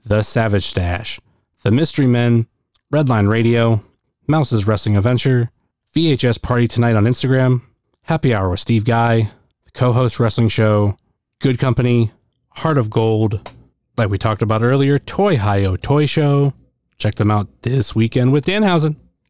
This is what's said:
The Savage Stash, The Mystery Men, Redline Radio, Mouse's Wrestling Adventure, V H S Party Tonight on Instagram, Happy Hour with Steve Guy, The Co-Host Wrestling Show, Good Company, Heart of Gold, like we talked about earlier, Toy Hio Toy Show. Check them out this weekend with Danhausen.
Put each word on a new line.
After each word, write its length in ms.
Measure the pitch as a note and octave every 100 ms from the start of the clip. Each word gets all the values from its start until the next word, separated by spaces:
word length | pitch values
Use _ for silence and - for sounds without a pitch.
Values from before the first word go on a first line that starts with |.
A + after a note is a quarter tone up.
The 200 | G#2+ G#2+
Savage 420 | G2+ A#2+ A2+ G2+ -
Stash, 560 | - F2 E2+ - - _ _ _ _
The 100 | G2+
Mystery 360 | A#2+ E3 - B2+
Men, 400 | A#2+ A#2+ A#2 A2+ _ _ _ _
Redline 380 | D3 C3 A2+ G2+
Radio, 540 | A2+ A#2 A#2 A#2 G#2+ - _ _ _ -
Mouse's 380 | D#3 C#3 A2 G2+
Wrestling 320 | G#2 G#2+ G2+
Adventure, 540 | B2 B2 C3+ B2+ A#2 _ _ _ _
V 180 | D#3+ E3
H 140 | C3 B2
S 120 | A2
Party 300 | - B2 A#2
Tonight 280 | - A#2 A2
on 100 | A2
Instagram, 560 | B2+ B2+ C3 B2+ B2 - _ _ _
Happy 320 | - D#3+ C3+
Hour 160 | G#2+ F#2
with 100 | F#2
Steve 240 | - A2+
Guy, 460 | A2+ A#2 A#2 A2+ G#2+ - _ _
The 80 | _
Co-Host 480 | - B2+ A#2+ B2 -
Wrestling 300 | A#2 - A2+
Show, 480 | - A2 G#2 G#2 G2 _ _ _ -
Good 180 | C#3 B2+
Company, 540 | C3+ A#2+ B2 A#2+ G#2+ - _ _ _ -
Heart 240 | D#3+ C#3+
of 100 | G#2+
Gold, 600 | A2+ A2+ A2 A2 G#2 - - _ _ _ -
like 140 | G#2+
we 80 | G2
talked 240 | A2 G#2
about 200 | G#2+ A2
earlier, 360 | A#2+ C3+ C#3 C#3+
Toy 400 | - - G3+ C3+
Hio 380 | G#2 G2+ F#2+ F#2
Toy 280 | - C#3+ D3
Show. 480 | D#3+ C#3+ C#3+ C#3+ - _ _ _ -
Check 180 | G#2+ -
them 160 | G#2
out 160 | G#2+ G2 _
this 340 | A#2 C3 - A2+
weekend 380 | A2+ B2+ B2
with 120 | C#3+ F3+
Danhausen. 500 | G#3 G3+ E3+ D#3 D3+ _ _